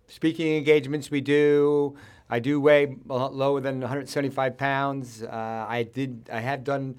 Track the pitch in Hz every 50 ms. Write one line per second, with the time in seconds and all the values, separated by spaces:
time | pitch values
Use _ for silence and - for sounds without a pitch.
0 | _ _ - - - 160 160 165 165 156 156 156 139 147 151 151 131 131 147 151
1 | 131 - 151 143 127 135 147 147 147 147 147 147 143 147 147 147 143 143 139 -
2 | - - - - _ _ 120 120 117 135 147 147 139 151 147 147 143 131 131 127
3 | - - 135 123 131 135 - 135 135 139 143 139 127 135 135 131 131 113 131 143
4 | 139 139 - 147 139 135 135 139 131 131 - - 135 139 135 135 139 139 139 139
5 | 131 117 113 110 110 110 - 113 113 113 113 113 110 104 117 120 117 117 - 131
6 | 139 131 123 113 - - 113 113 113 131 139 139 120 143 139 139 135 135 123